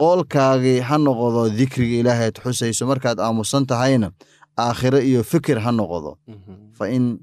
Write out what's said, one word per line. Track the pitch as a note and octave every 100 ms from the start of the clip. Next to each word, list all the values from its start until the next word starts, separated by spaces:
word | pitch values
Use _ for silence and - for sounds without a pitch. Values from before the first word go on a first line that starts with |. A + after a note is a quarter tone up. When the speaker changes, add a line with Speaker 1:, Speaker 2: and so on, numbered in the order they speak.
Speaker 1:
qoolkaagii | D#3 F3+ D3 D3 C3+ C3 B2+ B2+
ha | B2 D3+
noqdo | D3 A#2 A#2+ A#2 A2+
dikriga | G#2+ C3 B2+ A#2 A#2+
Ilaahay | A#2+ A#2+ A2+
aad | -
xusayso, | B2+ A#2+ A#2 A2 A#2+
markaad | C#3 C3 A2
aamusan | A2 A2+ G#2+ C#3 C3+
tahayna, | A#2+ C3 C3 G2+ - _ _ _ -
aakhiro | A#2+ A2+ B2+ C3+
iyo | C3 A#2+
fikir | A2 E3+ - A#2+
ha | A#2
noqdo. | A#2 F#2 E2+ D2 - -
Speaker 2:
Mhm. | G#2 F#2+ F#2+ G#2+
Speaker 1:
"Fa | A2 G2
in | B2+ B2 A2+